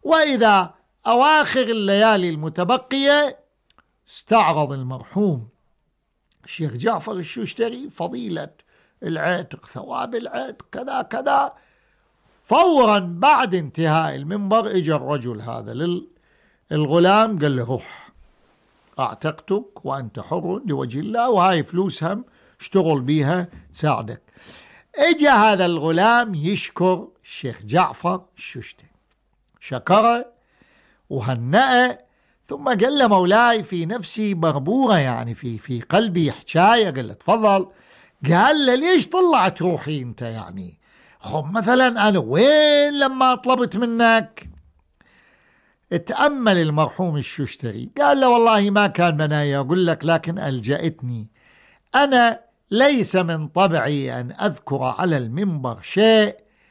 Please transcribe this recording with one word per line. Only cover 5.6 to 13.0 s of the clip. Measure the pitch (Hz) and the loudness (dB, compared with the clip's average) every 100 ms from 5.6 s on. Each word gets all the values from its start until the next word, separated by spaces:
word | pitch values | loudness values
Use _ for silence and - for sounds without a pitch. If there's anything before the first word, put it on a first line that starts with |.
| _ _ _ _ _ _ _ _ - | _ _ _ _ _ _ _ _ -20
الشيخ | - 151 | -8 -8
جعفر | 120 214 190 185 | -4 -4 -4 -6
الشوشتري | 190 165 247 214 - 233 247 277 | -10 -10 -10 -10 -4 -6 -6 -16
فضيلة | - 175 247 226 160 151 _ _ _ _ _ | -10 -10 -8 -8 -10 -10 _ _ _ _ _
العتق، | 160 160 156 175 - - - | -8 -4 -4 -4 -8 -18 -18
ثواب | - 254 - 233 233 | -16 -10 -8 -6 -8
العتق، | 233 240 262 - - | -8 -10 -10 -14 -16
كذا | - 254 269 | -14 -8 -8
كذا. | - - 269 277 254 - _ _ _ _ _ _ _ _ | -8 -6 -2 -2 -2 -8 _ _ _ _ _ _ _ _
فورًا | - 262 359 294 226 | 0 2 4 4 4
بعد | 208 | 2